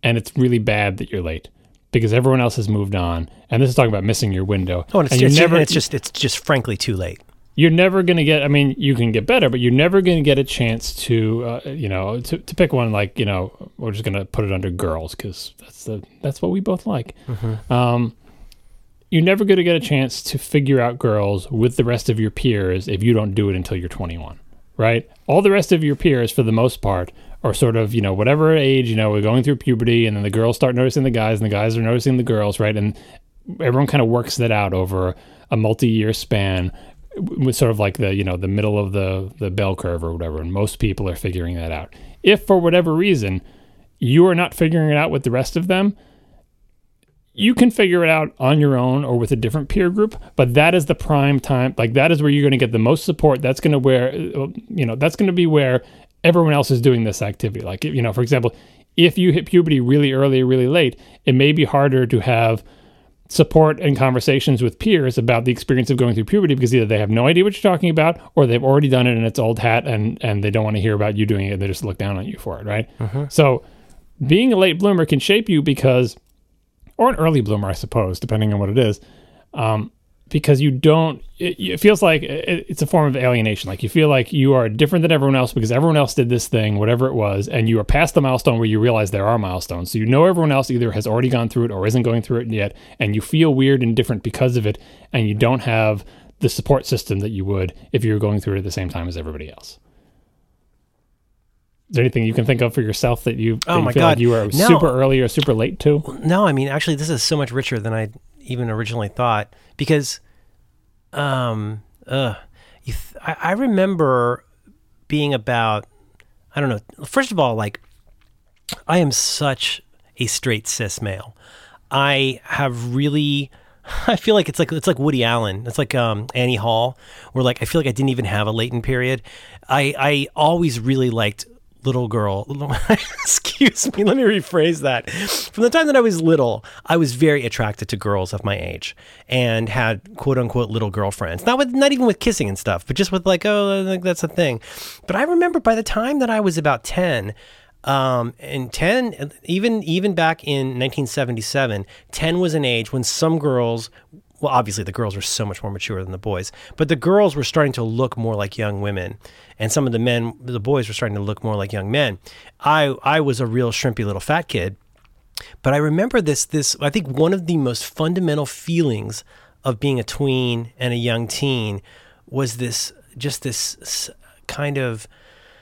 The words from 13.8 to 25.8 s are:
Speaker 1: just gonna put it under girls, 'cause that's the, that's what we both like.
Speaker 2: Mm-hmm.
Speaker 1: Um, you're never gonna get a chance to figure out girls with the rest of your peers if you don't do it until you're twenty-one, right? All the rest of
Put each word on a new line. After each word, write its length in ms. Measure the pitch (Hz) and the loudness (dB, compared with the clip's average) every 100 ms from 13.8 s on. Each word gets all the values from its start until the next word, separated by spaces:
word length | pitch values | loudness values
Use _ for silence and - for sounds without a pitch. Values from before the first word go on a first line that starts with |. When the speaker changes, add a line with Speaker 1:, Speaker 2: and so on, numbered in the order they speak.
| 113 | -8
Speaker 1:
just 140 | 104 | -6
gonna 200 | 110 98 | -6 -6
put 200 | 98 - | -6 -6
it 80 | 104 | -4
under 180 | 95 95 | -4 -4
girls, 460 | 87 92 80 82 - | -4 -4 -6 -8 -12
'cause 360 | 104 90 - - | -14 -14 -18 -20
that's 260 | - - | -20 -18
the, 160 | - 107 - _ | -12 -12 -14 _
that's 180 | 143 - | -10 -4
what 120 | 180 | -4
we 80 | 190 | -2
both 260 | 202 185 220 | -2 -4 -4
like. 300 | 156 - - - | -6 -6 -14 -10
Speaker 2:
Mm-hmm. 460 | 113 113 110 - | -6 -6 -6 -2
Speaker 1:
Um, 420 | 123 123 120 117 - - - - - - - _ _ _ | 0 2 0 -2 -8 -20 -20 -20 -20 -20 -20 _ _ _
you're 100 | 165 | 2
never 240 | 175 196 | 2 2
gonna 200 | 202 190 | 4 4
get 100 | 175 | 4
a 60 | 170 | 0
chance 420 | - 147 131 - | 2 0 0 -4
to 160 | - 135 | -8 -8
figure 420 | - 151 139 135 | -2 0 2 2
out 160 | 120 120 | 2 0
girls 540 | 123 104 101 101 - | 0 2 0 -2 -4
with 260 | 110 120 113 | 0 0 2
the 80 | |
rest 240 | 120 120 - | 0 0 -2
of 120 | 110 | 0
your 100 | 107 | -2
peers 560 | - 127 104 92 92 95 | 0 0 0 0 -2 -4
if 160 | 90 | 0
you 100 | 113 | 2
don't 220 | 113 107 | 2 2
do 160 | 98 101 | 0 0
it 60 | 92 | -2
until 200 | 87 95 | -4 -6
you're 120 | 85 | -8
twenty-one, 500 | - 87 85 82 - - - - - | -8 -8 -10 -12 -16 -20 -20 -16 0
right? 340 | 113 117 - - - | 2 0 -4 -12 2
All 160 | 156 | 4
the 80 | 202 | 4
rest 220 | 196 160 | 2 2
of 100 | 170 | 2